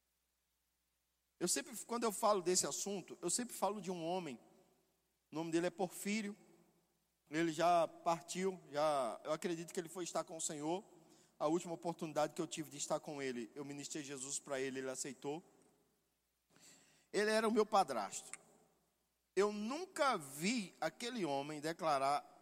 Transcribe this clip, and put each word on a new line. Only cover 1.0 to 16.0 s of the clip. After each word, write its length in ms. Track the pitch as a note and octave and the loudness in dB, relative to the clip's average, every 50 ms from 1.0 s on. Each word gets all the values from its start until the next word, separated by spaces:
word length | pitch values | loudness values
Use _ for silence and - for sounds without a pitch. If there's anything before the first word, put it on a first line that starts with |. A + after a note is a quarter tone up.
| _ _ _ _ _ _ _ - | _ _ _ _ _ _ _ -4
Eu 80 | E3+ F#3 | -2 0
sempre, 280 | - C#4 - D#4 B3 - - | 0 0 -2 -4 -8 -12 -8
quando 180 | - A#3 A#3+ A#3 | -4 -2 0 0
eu 80 | A3 | 0
falo 300 | F#3+ - A#3 G#3 G#3+ G3 | 0 4 4 4 4 4
desse 240 | E3 F3 F3+ F#3 - | 4 4 4 4 2
assunto, 520 | D3+ C#3 - - G3 G#3 F#3 - - B2 - | 0 -2 -4 -4 -4 -4 -4 -6 -8 -10 -6
eu 80 | - F3 | -2 0
sempre 260 | - - B3 A#3 - | 0 0 -2 -4 -4
falo 260 | - - F#3+ G#3 G#3+ | -2 0 0 0 -2
de 100 | E3+ F3+ | -4 -6
um 120 | F#3 F3 D#3+ | -6 -4 -2
homem. 360 | E3 F3+ F#3+ F3 D3 B2 A2 - - - - - _ _ _ _ _ _ _ _ _ _ _ _ _ | -2 -2 -2 -2 -4 -8 -10 -12 -18 -20 -20 -20 _ _ _ _ _ _ _ _ _ _ _ _ _
O 40 | - | -6
nome 160 | D3+ E3 E3+ | -4 -2 0
dele 160 | D#3 E3+ F3 F3+ | 2 2 2 2
é 20 | |
Porfírio. 680 | E3+ - F#3+ F3+ - - - G3+ G#3 A3 G#3 G3+ G#3 - - - - - - _ _ _ _ _ _ _ _ _ _ _ _ - | 0 0 -2 -2 -2 -4 -2 0 0 0 0 -2 -6 -10 -14 -20 -20 -20 -20 _ _ _ _ _ _ _ _ _ _ _ _ -4
Ele 220 | C#3+ D#3+ E3+ E3 | 0 2 2 2
já 360 | D#3 D#3 E3 F3 F3 E3+ D#3+ D3 | 2 4 6 6 8 6 6 4
partiu, 720 | - - - F3 E3+ E3 - - - F3+ F#3 F#3+ F#3 F3 D#3+ D3 | 2 -2 0 2 2 2 0 -4 -2 0 0 0 0 -2 -6 -4
já, 480 | C#3 C#3+ D3+ D#3 D3 C#3 B2+ A2 G2+ - - | 0 2 4 4 4 4 2 0 -2 -4 -2
eu 80 | C#3+ | -2
acredito 420 | D#3 - - F#3 F3 E3 E3+ E3 - | -2 0 0 -2 -2 -2 -4 -6 -4
que 60 | F#3+ | -6
ele 100 | E3+ D#3+ | -6 -4
foi 140 | - F#3+ F3 | -6 -6 -6
estar 200 | - - E3+ D#3 | -4 -2 -2 -2
com 140 | - F3 D#3+ | -4 -4 -6
o 40 | |
Senhor. 420 | - - E3 D3 D3 D#3 F3 G3 A3+ - - - - - - - - _ _ - | -4 -4 -4 -2 -2 0 -2 -2 -4 -8 -18 -20 -20 -20 -20 -20 -20 _ _ 0
A 80 | - D3+ | 2 2
última 260 | D#3+ F3 F3 F3+ E3 | 2 2 0 -2 -6
oportunidade 600 | E3 - F3 E3 - F3+ D#3+ D3 D3+ D3+ D#3 - | -6 -4 -4 -4 -4 -4 -2 0 2 2 2 0
que 80 | - | -2
eu 60 | E3 D#3+ | -4 -4
tive 220 | - E3 D3+ C3+ | -4 -6 -6 -6
de 80 | C3+ C#3+ | -8 -6
estar 220 | - - E3 D3 | -4 -2 -2 -2
com 220 | - E3 D3+ C#3 | -2 -4 -6 -4
ele, 300 | C#3 C3 B2+ A#2+ A#2+ - - | -2 -2 -2 -2 -4 -6 -8
eu 100 | C#3+ D3 | -8 -8
ministrei 380 | C#3 C#3+ C#3+ C#3 - - D#3+ C#3+ | -8 -8 -8 -8 -6 -6 -6 -6
Jesus 360 | C3+ C#3+ C3+ B2+ C#3 C#3 - | -6 -8 -8 -6 -6 -6 -6
pra 200 | - D3+ C#3+ C3 | -4 -2 -2 0
ele, 200 | C3+ C3+ C3 C3+ | 0 0 -2 -2
ele 100 | C3 C3 | -4 -4
aceitou. 540 | C3 C3 - D3 A#2+ - - C#3+ D3 E3+ - - - _ - _ _ _ _ _ _ _ | -4 -4 -6 -6 -8 -6 -4 -4 -4 -4 -6 -12 -20 _ -20 _ _ _ _ _ _ _